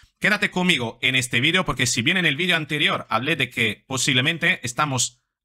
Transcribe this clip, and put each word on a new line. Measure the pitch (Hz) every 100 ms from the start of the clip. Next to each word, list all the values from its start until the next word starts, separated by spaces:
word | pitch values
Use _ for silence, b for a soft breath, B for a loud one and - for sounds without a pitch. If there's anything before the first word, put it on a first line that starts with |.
| b _
Quédate | 180 208 202
conmigo | 185 180 147 117 -
en | 156 131
este | 123 110
vídeo | 147 185
porque | 175 131 127
si | -
bien | 123 185
en | 165
el | 139
vídeo | 180 165
anterior | 151 147 180 - -
hablé | 113 135 160
de | 123
que | - 113 101 _
posiblemente | 147 - 127 139 165 170 180 -
estamos | - 151 127 - - _ _